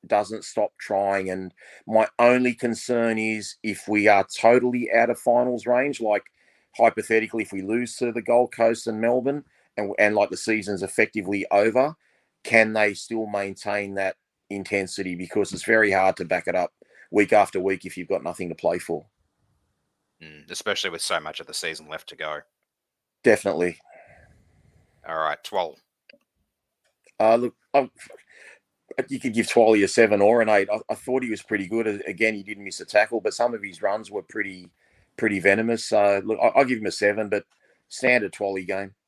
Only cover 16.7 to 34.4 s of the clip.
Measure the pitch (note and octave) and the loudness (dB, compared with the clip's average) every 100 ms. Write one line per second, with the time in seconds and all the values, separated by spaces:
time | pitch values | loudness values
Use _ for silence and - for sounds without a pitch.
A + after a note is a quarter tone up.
16.7 | _ _ _ _ G#2 G2+ G#2+ G2 G2 F#2 | _ _ _ _ 0 4 4 4 0 -2
17.7 | F#2+ F#2 - F2 F#2+ D#2 F2 F2+ D#2+ E2+ | -4 -8 -14 -4 -4 -4 -8 -8 -4 -2
18.7 | F2 - D#2+ - _ _ _ _ _ _ | -2 -4 -8 -10 _ _ _ _ _ _
19.7 | _ _ _ _ _ D#2+ D2+ C#2+ F2 G#2+ | _ _ _ _ _ -20 -20 _ -10 -6
20.7 | G2 G2 E2 - F2 D#2 D#2 E2 D#2 E2+ | -4 -4 -6 -4 -4 -6 -12 -12 -10 -8
21.7 | D#2+ D#2 D#2 - D#2 D#2 D2+ _ _ _ | -10 -12 -14 -14 -12 -10 -10 _ _ _
22.7 | _ _ _ _ _ B2 G#2+ G2+ D#2+ F2 | _ _ _ _ _ 4 4 2 -2 -2
23.7 | - _ - - _ _ _ _ _ _ | -4 _ -20 -20 _ _ _ _ _ _
24.7 | _ _ _ - D#2+ D#2 D2 - G2 E2+ | _ _ _ -8 -4 -2 -4 -6 -4 -4
25.7 | C#2 _ _ _ _ _ _ _ _ _ | -8 _ _ _ _ _ _ _ _ _
26.7 | _ _ _ _ _ A2 A#2+ A#2+ _ _ | _ _ _ _ _ 2 4 0 _ _
27.7 | C#3 B2+ _ - - _ _ - _ _ | 0 0 _ -20 -20 _ _ -20 _ _
28.7 | _ _ - C3 C3+ C3 A2 A2 - A2+ | _ _ -8 -6 -6 -4 -2 0 4 6
29.7 | A2 G2 - A2+ G#2 G2+ A#2 A2 G#2+ G2 | 6 4 4 4 6 4 4 4 2 2
30.7 | G#2+ - A2 - C3 B2 G#2 - G#2+ F#2 | -4 -6 -10 -4 -4 -4 -8 -4 -6 -2
31.7 | A2+ A2 G2+ D#2+ F2+ A2 G#2+ G2 G#2 G2 | -2 -2 -4 -8 -2 0 -2 -10 -14 -14
32.7 | - - G#2 A2 A#2 G2+ - A#2+ A2+ G2 | -14 -2 0 2 0 -4 -2 -2 -2 -12
33.7 | E2+ G2+ G#2+ G#2+ G2+ F2 A2 | -6 -4 -4 -6 -12 -10 -8